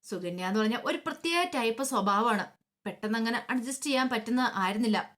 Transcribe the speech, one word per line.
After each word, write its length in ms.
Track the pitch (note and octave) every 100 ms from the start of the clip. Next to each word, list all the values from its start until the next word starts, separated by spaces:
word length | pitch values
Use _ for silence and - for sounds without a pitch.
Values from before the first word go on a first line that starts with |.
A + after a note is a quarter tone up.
സുകന്യ 420 | - F#3+ F3 F3+ F#3
എന്ന് 140 | G3+
പറഞ്ഞാൽ 220 | G#3+ A#3+
ഒരു 140 | C4+ D#4 -
പ്രത്യേക 400 | D#4 E4 E4+ F4+
ടൈപ്പ് 280 | D4+ A3+ A3+
സ്വഭാവമാണ്. 600 | C4 B3 F#3+ G3+ A3 G#3+ - _ _ _ G#3
പെട്ടെന്ന് 320 | F#3+ G#3+ A3+
അങ്ങനെ 280 | A3+ A#3+ -
അഡ്ജസ്റ്റ് 360 | B3+ A#3+ C4+ D4
ചെയ്യാൻ 220 | C4 B3+
പറ്റുന്ന 440 | A#3+ G#3+ B3 B3+
ആയിരുന്നില്ല. 440 | - F#3 G#3 A#3 G3 -